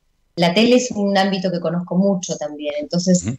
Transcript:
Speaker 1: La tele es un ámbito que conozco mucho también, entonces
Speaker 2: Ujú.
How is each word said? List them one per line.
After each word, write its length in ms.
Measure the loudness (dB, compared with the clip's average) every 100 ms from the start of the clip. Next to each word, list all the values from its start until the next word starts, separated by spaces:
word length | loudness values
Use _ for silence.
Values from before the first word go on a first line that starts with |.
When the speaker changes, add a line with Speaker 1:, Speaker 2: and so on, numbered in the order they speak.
| _ _ _ 0
Speaker 1:
La 180 | 2
tele 220 | 4 4 4
es 140 | 2
un 260 | -2 0 2
ámbito 340 | 2 0 -2
que 80 | -2
conozco 360 | -2 -4 -2 0
mucho 400 | 2 0 -4 -8
también, 360 | -8 -8 -8 -6
entonces 440 | -4 -2 2 2
Speaker 2:
Ujú. 140 | 0